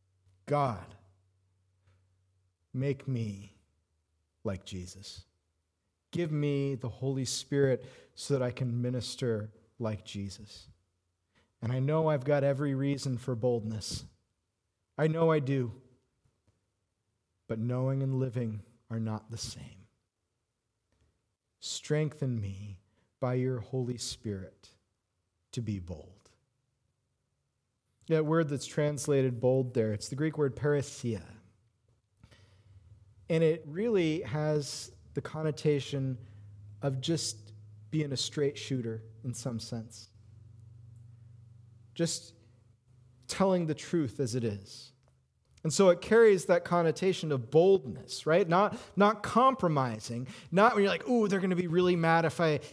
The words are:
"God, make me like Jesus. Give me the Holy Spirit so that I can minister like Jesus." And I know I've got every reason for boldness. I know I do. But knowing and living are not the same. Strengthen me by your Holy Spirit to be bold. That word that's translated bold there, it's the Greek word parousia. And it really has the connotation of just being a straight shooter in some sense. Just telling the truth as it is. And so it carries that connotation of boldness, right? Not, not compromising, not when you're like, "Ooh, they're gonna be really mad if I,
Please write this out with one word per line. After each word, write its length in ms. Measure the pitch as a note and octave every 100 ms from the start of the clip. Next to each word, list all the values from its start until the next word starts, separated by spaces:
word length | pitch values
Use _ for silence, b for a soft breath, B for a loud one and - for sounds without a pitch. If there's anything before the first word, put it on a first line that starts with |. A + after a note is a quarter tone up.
| _ _ _ _ -
"God, 480 | D3 C3+ G2 F2 - _ _ _ _ _ _ _ _ _ _ _ _ _ _ _ _ _
make 340 | C3 C#3 C3+ -
me 500 | B2 A2 G2 G#2 _ _ _ _ _ _ _ _ _
like 200 | G#2+ F#2
Jesus. 600 | - F#2 F2+ F#2 - - - _ _ _ _ _ _ _ _
Give 200 | E3 E3+
me 440 | D3 D3 C#3+ C#3
the 140 | C3+ B2
Holy 360 | - C3 C3+
Spirit 600 | B2 - - C#3 C#3 B2 B B B
so 200 | - -
that 80 | C#3
I 80 | B2
can 300 | A#2 B2+ A#2+
minister 680 | B2 B2+ - - B2 A2 G#2+ - _ -
like 260 | A2+ G#2
Jesus." 640 | - G2+ G2 - G#2 - - - _ _ _ _ _ _ _ _
And 120 | A2+
I 80 | B2+
know 280 | C3+ D#3 D#3
I've 160 | D3
got 200 | C3 C#3+
every 300 | C#3 C3+ C#3+
reason 440 | C3+ C#3 C#3 C#3 A#2+
for 160 | C3
boldness. 720 | A#2+ B2 A#2 G#2+ A2 - - - _ _ _ _ _ _ _ _ -
I 80 | D#3
know 240 | D#3+ E3
I 80 | D#3
do. 340 | C3+ C#3 A#2+ - _ _ _ _ _ _ _ _ _ _ _ _ _ _ _ _ -
But 100 | A2
knowing 440 | A#2 B2+ C3 C3+
and 160 | C3+ C3
living 440 | C3 A#2+ A#2 G#2+ - _ -
are 100 | A2+
not 300 | A2 G#2+ -
the 80 | A2+
same. 480 | - - - - - _ _ _ _ _ _ _ _ _ _ _ _ _ _ _ _ _
Strengthen 800 | - - - D3+ D#3 - C3+ A#2
me 380 | G2 G2 G#2 F#2+ _ _ _ -
by 140 | B2
your 260 | B2+ B2+ B2
Holy 360 | - C3 B2 A#2+
Spirit 720 | - - A2 F#2+ F#2 _ - _ _ _ _ _ _ _ _
to 100 | -
be 160 | A2 G2+
bold. 520 | F2 D#2 D2 - _ _ _ _ _ _ _ _ _ _ _ _ _ _ _ _ _ _ -
That 180 | D#3+ D3+
word 220 | E3 D3+
that's 180 | C#3+ -
translated 720 | - D3 C#3+ - C#3 C3 A#2
bold 320 | B2+ C3 C3
there, 220 | A#2+ A2
it's 140 | G2+ -
the 80 | C3+
Greek 200 | D#3 D3+
word 200 | C#3 -
parousia. 680 | D3 D3 C3 - A#2+ G#2 E2 - - _ _ _ _ _ _ _ b b b b b b b - - - -
And 120 | E3
it 220 | D#3+ D#3+ D3
really 540 | E3 A#3 G3+ D#3+ D#3
has 680 | A#2 D3+ D3+ D3+ C#3 - - - -
the 80 | -
connotation 960 | - D#3 D#3 D3 D#3 D3 - C#3 C3 B2 B B B B - -
of 180 | C#3+ C3
just 520 | D#3 E3 - - - - - - -
being 220 | D#3 C#3+
a 40 | B2+
straight 420 | - D#3 C#3 -
shooter 440 | - C3 A#2 A2+ - -
in 80 | B2+
some 260 | A#2 C3+ A2+
sense. 500 | - A#2 A2+ - - - - - - - - - - - - - - - - - - - -
Just 400 | - E3 - - - - _ _ _ _ - - _ -
telling 380 | - G3 F3+ D#3+
the 80 |
truth 460 | D3 - E3+ C3 -
as 140 | B2
it 100 | A#2+
is. 480 | A2+ G2+ G2 - - _ _ _ _ _ _ _
And 100 | D#3+
so 180 | C#3+ F#3+
it 100 | F3
carries 460 | - A3+ A3+ F#3+ -
that 180 | F3
connotation 640 | - F3 E3 D3 F#3+ F3+ D#3
of 200 | C3+ A2+
boldness, 760 | D#3+ F#3 F#3+ B2 - - - D3
right? 220 | E3+ F3
Not, 280 | F3 G3+ G3 B -
not 260 | G3+ G#3+
compromising, 1040 | - A3+ C4 C4 F3 D3 B2+ G#2+ - A#2 B2+ B B
not 240 | E3+ A3+
when 80 | G#3+
you're 80 | G3
like, 180 | E3+ -
"Ooh, 200 | B3 G#3
they're 120 | F#3+
gonna 140 | F#3
be 140 | F3+ F3+
really 260 | E3+ F3+
mad 300 | F3+ E3 E3
if 160 | E3 -
I, 180 | E3 C#3+ B